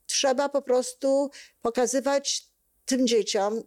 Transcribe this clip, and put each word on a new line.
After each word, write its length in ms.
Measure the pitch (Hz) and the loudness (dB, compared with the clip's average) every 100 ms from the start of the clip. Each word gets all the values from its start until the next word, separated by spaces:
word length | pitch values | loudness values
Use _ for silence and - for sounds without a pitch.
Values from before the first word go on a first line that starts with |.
| - | -8
trzeba 400 | - 269 262 285 | -2 0 0 0
po 120 | 285 | -2
prostu 680 | 262 254 247 - 269 269 285 - - _ | 0 0 0 -2 0 2 0 -6 -20 _
pokazywać 880 | 233 233 240 269 247 277 277 - - _ _ _ - | -6 -2 0 0 0 -2 -2 -6 -8 _ _ _ -4
tym 220 | 262 254 | 0 2
dzieciom, 560 | 233 202 214 202 226 | 2 0 0 -2 -4